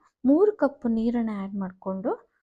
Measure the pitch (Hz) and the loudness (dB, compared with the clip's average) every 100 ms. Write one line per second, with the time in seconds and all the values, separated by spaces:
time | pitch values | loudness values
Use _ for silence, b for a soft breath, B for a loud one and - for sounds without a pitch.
0 | b _ 254 302 415 415 277 - 233 226 | b _ 2 4 4 2 -2 0 -2 0
1 | 226 240 220 202 196 202 185 185 190 190 | 0 0 -2 -4 -6 -6 -8 -8 -8 -4
2 | 240 466 _ _ _ | -4 -6 _ _ _